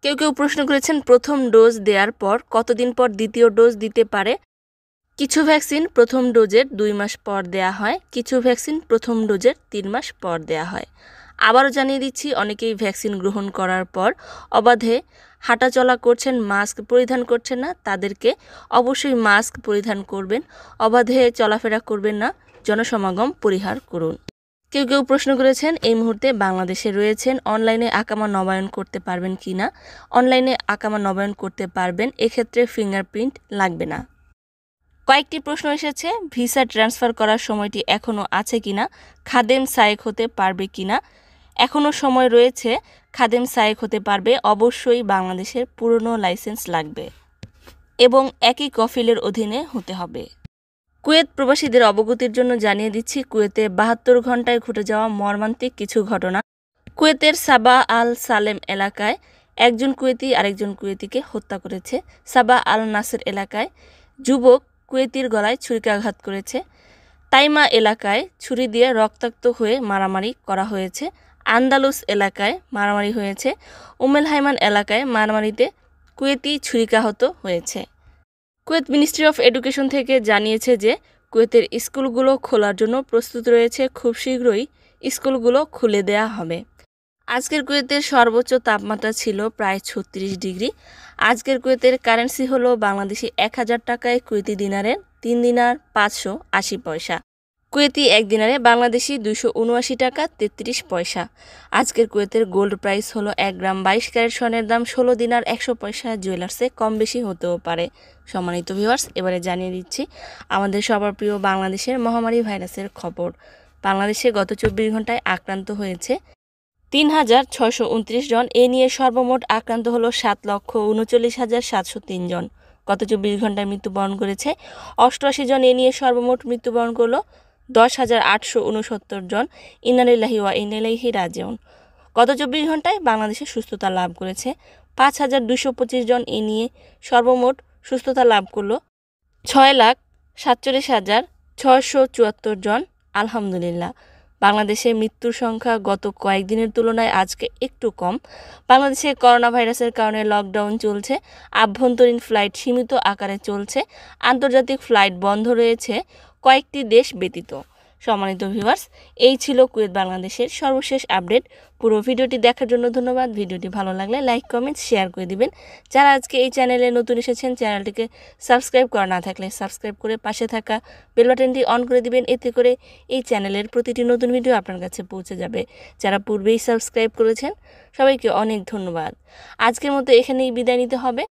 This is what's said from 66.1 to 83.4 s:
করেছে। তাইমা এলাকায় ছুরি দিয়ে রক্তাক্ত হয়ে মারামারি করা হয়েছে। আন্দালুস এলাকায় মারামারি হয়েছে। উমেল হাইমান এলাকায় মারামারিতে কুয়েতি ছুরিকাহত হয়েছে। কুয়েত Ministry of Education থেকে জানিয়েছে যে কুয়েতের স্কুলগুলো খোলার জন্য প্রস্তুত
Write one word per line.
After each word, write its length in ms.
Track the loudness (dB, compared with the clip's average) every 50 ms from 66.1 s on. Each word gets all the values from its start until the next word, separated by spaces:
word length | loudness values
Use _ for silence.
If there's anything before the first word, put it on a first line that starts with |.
| -6 _ _
করেছে। 320 | -10 -8 -8 -10 -6 -8 -8 -8 _ _ _ _ _ _ _ _ _ _ _ _ _
তাইমা 320 | 4 4 4 4 4 4 2 4 4 4
এলাকায় 440 | 4 2 0 _ -2 -2 -2 -2 -2 -6 _ _
ছুরি 240 | -10 -8 -4 -4 -2 -2 2
দিয়ে 140 | 2 2 4 4 2
রক্তাক্ত 440 | 0 0 _ _ -8 -8 -8 _ -2 -2 0 0
হয়ে 160 | 0 0 0 0 0 -2
মারামারি 400 | -2 0 0 0 -2 -2 -4 -4 -8 _ _ -4
করা 180 | -4 -2 -2 -4
হয়েছে। 340 | -4 -6 -6 -6 -8 -8 -8 -8 -10 _ _ _ _ _ _
আন্দালুস 520 | 0 2 2 4 4 2 2 2 0 -2 -4 -4 -4 -2
এলাকায় 400 | 0 0 -2 -2 -2 -4 -4 -4 -4 _ _ -6
মারামারি 340 | -4 -2 0 0 0 -2 -2 -2 -4
হয়েছে। 320 | -4 -6 -8 -4 -4 -4 -4 _ _ -20 -20 -20 -20 -20 -8 _ 0
উমেল 220 | 2 4 4 2 2
হাইমান 260 | 0 2 2 0 0 2 0 2
এলাকায় 360 | 2 0 0 0 -2 -2 0 0 0
মারামারিতে 520 | 0 0 2 0 0 0 -2 0 0 0 0 _ _ _ _ _ _ _ _ _ -4
কুয়েতি 340 | -2 0 0 0 -2 -4 -4 -4 -6
ছুরিকাহত 560 | -4 -2 -2 0 2 2 2 2 0 0 _ -2 -2 -2 _
হয়েছে। 380 | -6 -4 -4 -4 -4 -6 -10 -10 -12 _ _ _ _ _ _ _ _ _ _ _ _ _ _ _ _
কুয়েত 200 | -2 -2 -2 0 0 2
Ministry 300 | 2 2 2 0 2 2 2
of 60 | 4 6 4 4
Education 360 | 4 4 -4 -2 -2 -2 -2 -2 -2
থেকে 200 | -2 -2 2 0 0 2 2
জানিয়েছে 420 | 0 2 2 0 -2 -2 0 0 0 2 2
যে 80 | 0 0 0 _ _ _ _ _ _
কুয়েতের 320 | 2 2 2 4 4 2 2 2 -4 -8 -8
স্কুলগুলো 480 | -6 _ -4 -4 -2 0 2 2 2 2 0 -2
খোলার 280 | -2 0 0 2 0 0 -2
জন্য 140 | -2 0 0 -4 -4 _
প্রস্তুত 340 | -2 -2 -2 -2 -10 -6